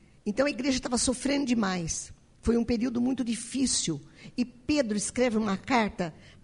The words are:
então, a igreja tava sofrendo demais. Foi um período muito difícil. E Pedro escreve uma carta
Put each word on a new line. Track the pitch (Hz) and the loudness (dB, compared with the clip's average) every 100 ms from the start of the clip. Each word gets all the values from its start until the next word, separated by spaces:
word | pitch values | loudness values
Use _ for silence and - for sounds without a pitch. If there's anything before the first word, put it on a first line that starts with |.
| - - 208 | -20 -8 -2
então, | 208 | 0
a | 285 | 0
igreja | 226 269 254 | 2 0 0
tava | 262 240 | 0 0
sofrendo | - - 262 285 254 | 0 0 0 0 2
demais. | 233 190 180 160 - - - _ _ | 2 2 0 -4 -6 -10 -18 _ _
Foi | 226 233 | 2 2
um | |
período | 226 233 247 240 | 2 0 0 0
muito | 247 262 | 0 0
difícil. | 233 220 - 262 254 - - 143 - - - - | -2 -4 -4 -2 0 0 -2 -4 -8 -20 -8 -4
E | |
Pedro | 247 - - 294 220 208 | -4 -4 0 0 2 -2
escreve | - 240 254 214 | -2 0 2 2
uma | 214 190 | 0 -2
carta | - 247 202 - 165 - - - | 2 2 2 -2 -6 -6 -20 -2